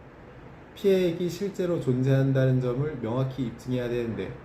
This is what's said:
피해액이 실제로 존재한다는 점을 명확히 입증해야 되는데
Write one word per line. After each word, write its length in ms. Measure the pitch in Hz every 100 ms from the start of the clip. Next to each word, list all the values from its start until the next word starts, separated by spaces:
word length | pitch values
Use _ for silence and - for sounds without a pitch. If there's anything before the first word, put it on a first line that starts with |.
| - - - - - - -
피해액이 540 | - 196 190 180 165 175
실제로 500 | - 202 196 175 160
존재한다는 800 | 131 127 131 135 135 135 131 127
점을 400 | 123 123 151 135
명확히 420 | 110 127 131 -
입증해야 420 | 117 - 123 127 120
되는데 460 | 120 117 98 92 -